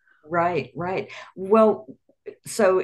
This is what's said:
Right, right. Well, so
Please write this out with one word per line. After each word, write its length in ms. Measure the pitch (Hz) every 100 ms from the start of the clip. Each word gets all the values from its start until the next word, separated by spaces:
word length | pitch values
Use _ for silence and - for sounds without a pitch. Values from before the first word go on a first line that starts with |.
| _ _ 151
Right, 460 | 170 175 175 127
right. 380 | 139 175 190 - - - -
Well, 520 | 190 220 220 202 - - _ _ - - -
so 380 | - 196 185